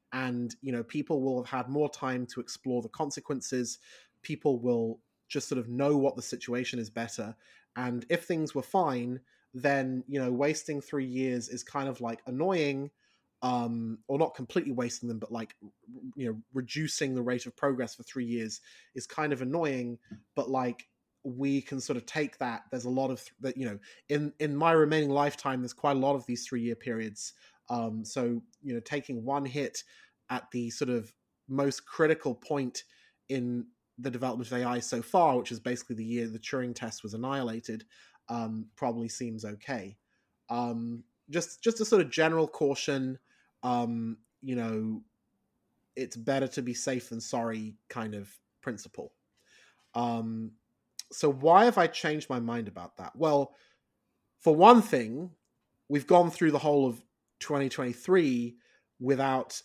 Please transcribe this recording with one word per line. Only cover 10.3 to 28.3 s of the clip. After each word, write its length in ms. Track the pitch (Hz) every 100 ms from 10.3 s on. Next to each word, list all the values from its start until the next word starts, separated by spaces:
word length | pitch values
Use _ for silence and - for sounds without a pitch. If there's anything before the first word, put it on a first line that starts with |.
wasting 500 | 123 143 151 - 143
three 260 | - 143 131
years 420 | 127 131 123 113
is 160 | 123
kind 240 | - 139 135
of, 120 | 123
like, 200 | 117 117 -
annoying, 640 | 127 180 180 143 135 143 _ _ _ _ -
um, 560 | 127 123 117 117 113 113 -
or 120 | 139
not 180 | 160 -
completely 360 | 123 185 151
wasting 360 | 123 123 - 120
them, 100 | 113
but, 140 | 104
like, 240 | 113 110 -
r-, 80 | 101 _ - 127 131
you 120 | 139 120
know, 140 | 110 -
reducing 600 | 131 123 151 143 - 139
the 80 | 127
rate 220 | 123 123
of 120 | 123 -
progress 400 | 143 127 117 -
for 80 |
three 200 | 117 135
years 360 | 120 117 110 - - - _
is 100 | -
kind 280 | - - 151
of 100 | 131
annoying, 560 | 127 165 156 131 120 120 - 107 _ -
but, 120 | 113
like, 400 | 131 123 117 - _ _ _
we 360 | 135 127 139 139
can 200 | - 135
sort 160 | - 123
of 100 | -
take 320 | 156 147 -
that. 240 | 123 113 -
There's 140 | 127
a 60 | 123
lot 200 | 131 135
of 80 | 127
th-, 160 | - _
that, 160 | 131 127
you 100 | 120
know, 120 | 101 - - -
in, 240 | 147 151 -
in 180 | 151 143
my 160 | 165
remaining 380 | 165 151 156 143
lifetime, 500 | 139 143 - 139 131
there's 120 | 123
quite 240 | - 143 139
a 40 |
lot 140 | 135
of 100 | 139 123
these 200 | 120 -
three-year 300 | 123 117 113
periods. 560 | 131 113 110 104 - - - _ -
Um, 360 | 120 113 110
so, 380 | 110 135 120